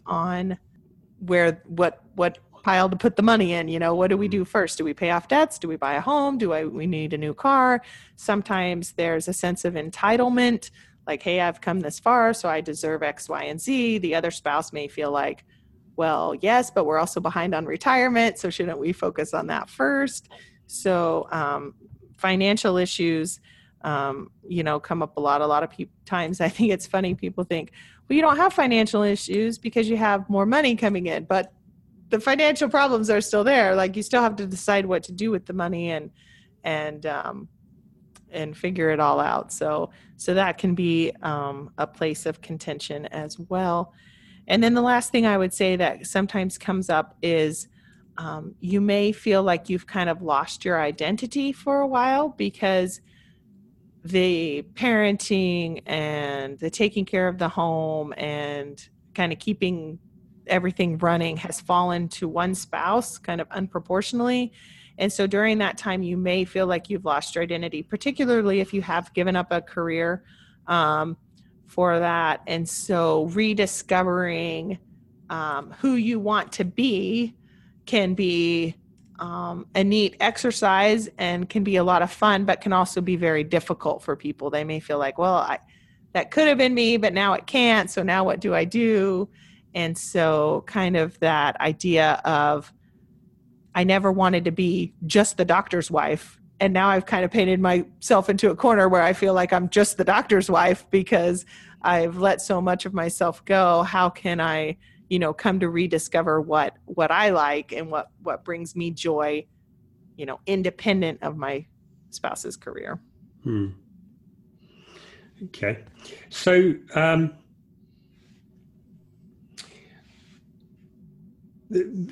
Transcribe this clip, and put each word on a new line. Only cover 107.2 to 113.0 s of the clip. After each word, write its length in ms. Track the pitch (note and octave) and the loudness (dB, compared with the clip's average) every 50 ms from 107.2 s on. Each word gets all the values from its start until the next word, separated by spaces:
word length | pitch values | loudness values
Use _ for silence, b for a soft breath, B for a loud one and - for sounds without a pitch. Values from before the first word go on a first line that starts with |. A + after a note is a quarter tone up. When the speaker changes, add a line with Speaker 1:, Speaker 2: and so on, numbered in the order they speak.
| G#3+ G#3 | 2 4
Speaker 1:
like 420 | F#3 D#3+ D3 C#3+ D3 D3+ - - - | 4 2 2 2 0 -2 -6 -8 -10
and 180 | C3+ E3 D#3+ | -10 -8 -6
what, 220 | D#3 D3+ - - _ _ - | -6 -6 -6 -8 _ _ -8
what 220 | F3+ C3+ - - | -6 -6 -6 -6
brings 320 | - E3+ E3+ E3+ D#3+ - | -10 -10 -10 -10 -10 -8
me 160 | F3 E3+ E3+ E3 | -8 -6 -6 -6
joy, 520 | - - E3+ D#3 D3+ D3+ D3+ D3+ D3+ D3+ _ _ _ _ _ _ _ _ _ _ _ _ _ _ | -6 -2 -2 0 0 0 -2 -2 -4 -6 _ _ _ _ _ _ _ _ _ _ _ _ _ _
you 80 | - D3 | -14 -12
know, 140 | C3+ C3 - - | -12 -12 -10 -6
independent 720 | F#3+ G3 F#3+ F#3 F3+ F3+ - - A3 G3 F#3+ F3+ D#3+ D#3+ - - | -4 -2 -2 -2 -2 -4 -4 0 0 0 2 0 -2 -4 -4 -8
of 140 | D3+ D3+ | -8 -8
my 300 | D#3 C#3+ C3+ C#3 C#3 D#3 _ _ _ _ _ _ _ _ _ | -6 -6 -6 -6 -6 -8 _ _ _ _ _ _ _ _ _
spouse's 460 | - - - - - - - A#1+ - | -16 -10 -8 -8 -8 -8 -10 -12 -14
career?" 440 | - - - - - - - - F3 | -14 -16 -16 -14 -14 -12 -12 -12 -14